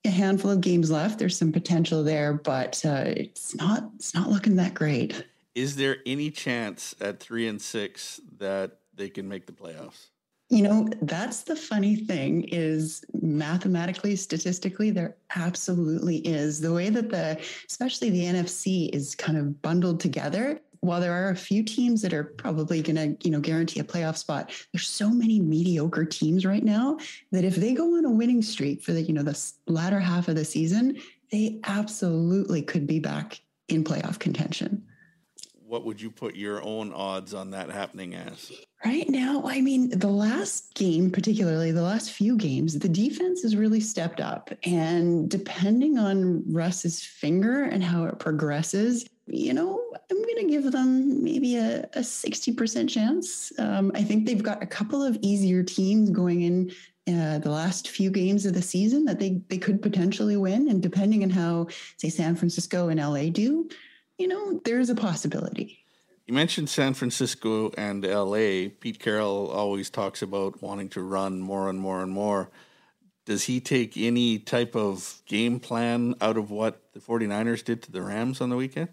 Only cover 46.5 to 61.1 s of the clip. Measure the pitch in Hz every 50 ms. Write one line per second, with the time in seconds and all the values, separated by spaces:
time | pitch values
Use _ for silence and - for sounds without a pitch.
46.5 | 160 170 165 175 180 - - 170 165 - - - - - - 147 165 185 202 226
47.5 | 254 285 277 - - 202 185 175 175 170 165 - - - - 165 156 147 156 147
48.5 | 147 147 165 - - 196 214 240 247 233 - - _ _ _ - - - - 247
49.5 | 254 277 339 381 392 453 480 466 - - _ _ 381 403 453 466 453 466 403 330
50.5 | 294 294 269 269 262 262 254 262 262 262 262 285 262 - - - - 262 277 247
51.5 | 247 233 220 226 233 - - - - - 240 - - - - - 214 - - -
52.5 | 233 - 233 226 220 233 320 254 - 233 214 233 302 359 339 - - - - -
53.5 | - - 220 208 202 196 196 196 - - 202 208 208 214 214 247 240 190 214 220
54.5 | 202 - 190 - - - 208 214 - 277 277 269 226 214 - 202 202 202 196 185
55.5 | 185 185 180 180 - - 190 190 208 220 214 196 175 - 180 175 175 175 175 175
56.5 | 175 185 185 180 - - - - _ _ _ - 175 170 160 156 156 151 - 151
57.5 | 147 156 160 185 180 - - - - - 196 190 190 202 180 190 202 202 196 196
58.5 | 175 185 175 - - 180 202 220 254 294 311 262 185 - 202 190 185 180 - _
59.5 | 196 180 185 - 196 202 - 208 - 185 175 190 214 - 214 208 202 202 190 185
60.5 | 196 233 294 302 214 185 180 175 - 185 196 208